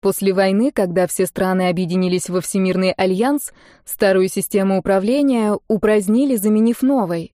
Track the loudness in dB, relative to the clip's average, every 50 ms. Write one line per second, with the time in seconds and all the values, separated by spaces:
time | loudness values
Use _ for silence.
0 | 0 -2 -2 0 -2 0 2 2 2 2 2 2 0 0 0 -2 -2 0 0 0
1 | -2 -2 -2 -4 -4 -4 _ -2 -2 0 0 0 0 0 0 -2 -4 -2 -2 -2
2 | 0 0 0 -2 -4 -4 -6 -4 -4 -2 -2 -2 0 0 0 0 0 -2 -2 0
3 | -2 -2 0 0 0 0 0 -2 -4 -10 -16 _ -20 -20 -20 _ _ -16 -4 0
4 | 2 2 4 2 2 0 -2 -4 -6 -2 -2 0 0 2 0 0 0 0 0 0
5 | 2 2 0 2 2 2 2 2 0 0 -2 -2 _ _ -4 0 2 2 2 2
6 | 2 2 2 2 2 2 0 0 0 0 2 2 2 2 0 0 0 0 2 0
7 | 0 -2 -4 -6 -8 -10 _